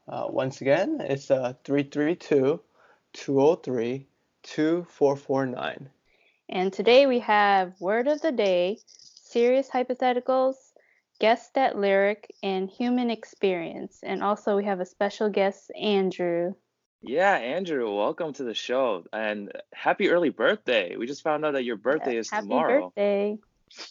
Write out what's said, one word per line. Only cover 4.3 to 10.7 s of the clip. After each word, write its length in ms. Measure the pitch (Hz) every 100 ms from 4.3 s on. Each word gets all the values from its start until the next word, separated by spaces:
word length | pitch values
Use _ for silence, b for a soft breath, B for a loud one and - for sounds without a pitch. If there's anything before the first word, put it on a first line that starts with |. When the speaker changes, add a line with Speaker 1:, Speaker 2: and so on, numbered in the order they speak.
| _
Speaker 1:
two 420 | - - 156 175 175
four 260 | - 185 139
four 300 | - 135 131
nine. 420 | 123 73 - 139 _ _ _ _ _ -
Speaker 2:
And 240 | 196 185
today 340 | - 214 254 277
we 140 | 240
have 600 | 240 208 202 196 185 185
Word 280 | 180 226 254
of 120 | 302
the 120 | 320
Day, 460 | 240 202 180 180 233 -
Serious 840 | - - - - 233 240 262 269
Hypotheticals, 840 | 254 254 247 254 247 247 262 262 262 _